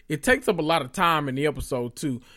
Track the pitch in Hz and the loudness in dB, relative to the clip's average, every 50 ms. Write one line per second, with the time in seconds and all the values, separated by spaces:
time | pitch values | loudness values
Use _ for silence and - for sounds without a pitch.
0 | _ - 156 151 - 247 254 262 - - 202 165 156 151 165 160 135 127 - 196 | _ -6 -6 -2 2 2 2 2 2 0 0 0 2 2 2 0 0 -2 -2 2
1 | 185 170 165 156 147 139 127 135 147 151 135 143 - - 139 123 120 120 - - | 2 4 4 2 0 -2 -2 0 0 0 -2 -2 -4 -4 -4 -4 -4 -6 -6 -6
2 | - 147 123 120 - - - | -4 -4 -4 -6 -8 -14 -20